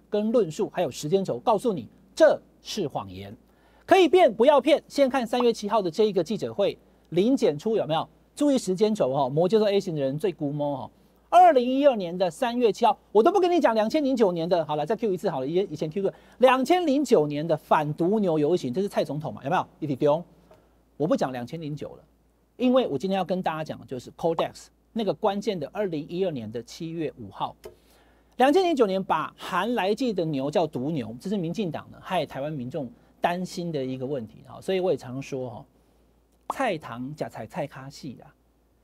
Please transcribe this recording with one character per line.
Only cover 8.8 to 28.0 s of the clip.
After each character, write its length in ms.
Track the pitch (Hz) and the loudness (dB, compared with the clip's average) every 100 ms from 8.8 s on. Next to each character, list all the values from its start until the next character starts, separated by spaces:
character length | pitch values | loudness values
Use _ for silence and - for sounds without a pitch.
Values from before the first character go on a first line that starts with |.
| 214 | 2
轴 160 | 208 131 | 2 0
哦， 180 | 139 127 | 2 0
摩 200 | 147 180 | 2 2
羯 100 | 220 | 4
座 120 | 214 | 4
A 80 | 202 | 0
型 160 | 190 | 0
的 60 | 156 | -2
人 180 | 135 147 | -2 -2
最 140 | 202 | -4
估 180 | - 143 | -2 -4
摸 280 | 147 147 131 | -4 -4 -6
哦。 120 | 107 _ _ _ _ | -10 _ _ _ _
二 240 | 339 359 | 8 8
零 100 | 262 | 6
一 220 | 240 269 285 | 2 4 4
二 100 | 220 | 2
年 200 | 170 180 | -2 -2
的 140 | 180 | -2
三 260 | - 240 240 | 0 -4 2
月 120 | 233 | 2
七 140 | - | 4
号， 140 | 226 - _ | 2 2 _
我 120 | 208 | 4
都 100 | 240 | 6
不 80 | 392 | 4
跟 100 | 349 | 4
你 80 | 349 | 4
讲 160 | 262 | 4
两 140 | 220 214 | 2 2
千 160 | 311 | 0
零 100 | 269 | 0
九 180 | 254 202 | 2 2
年 140 | 170 170 | 2 0
的， 160 | 180 | 0
好 120 | 156 151 | 0 -2
了， 80 | |
再 100 | 151 | -2
Q 180 | 220 220 | -2 -2
一 40 | 180 | -2
次 140 | 202 | -4
好 100 | 147 | -4
了， 60 | 135 | -2
以-， 80 | 170 202 | -2 -2
以 40 | |
前 140 | 151 160 | -6 -6
Q 140 | 196 | -4
过。 100 | 190 - - - | -4 -6 -16 2
两 240 | 254 269 | 4 4
千 240 | 254 359 330 | 2 2 2
零 160 | 277 | 0
九 240 | 277 196 151 | 4 4 4
年 200 | 147 165 | -2 -2
的 100 | 151 | -2
反 360 | - 180 151 | 2 2 2
毒 240 | 151 170 220 | -2 0 2
牛 180 | 185 156 | 2 2
游 160 | 147 | 2
行， 180 | 175 127 | 0 -2
这 100 | 131 | -4
是 60 | 196 | -4
蔡 140 | 220 | -4
总 160 | 160 147 | -4 -6
统 140 | 151 | -8
嘛， 100 | 104 | -8
有 80 | 135 | -4
没 60 | 170 | -2
有？ 100 | - _ | -4 _
一 60 | 147 | -6
起 100 | 131 | 0
丢。 260 | 147 160 - _ _ _ _ _ _ - | 2 0 -4 _ _ _ _ _ _ -6
我 80 | 160 | -2
不 100 | 269 | 0
讲 160 | 143 | -2
两 140 | 127 120 | -6 -10
千 120 | 165 | -10
零 160 | 147 | -10
九 140 | 147 - 64 | -10 -12 -14
了， 80 | _ _ _ _ _ - | _ _ _ _ _ -2
因 120 | 247 | 2
为 160 | 254 214 | 2 2
我 120 | 135 | -2
今 100 | 190 | -2
天 60 | 190 | -2
要 80 | |
跟 180 | 180 185 | -2 -2
大 140 | 175 156 | -2 -4
家 80 | |
讲 160 | 151 117 | -8 -12
的 60 | 110 | -10
就 120 | 127 | -12
是 120 | 120 | -12
Codex 540 | - 170 170 143 - - _ _ | -4 -2 0 -2 -6 -20 _ _
那 120 | 226 | -4
个 100 | 196 | -4
关 260 | 147 208 202 | 0 -2 0
键 180 | 214 185 | -4 -4
的 80 | 135 | -6
二 140 | 196 202 | -4 -4
零 200 | 156 156 | -4 -6
一 160 | 175 190 | -4 -4
二 40 | |
年 200 | 139 107 | -4 -8
的 120 | 117 | -10
七 280 | 117 - 165 | -12 -12 -10
月 220 | 165 147 - | -6 -8 -8
五 120 | 98 | -16
号。 260 | - 143 - - - _ _ | -10 -10 -10 -20 -20 _ _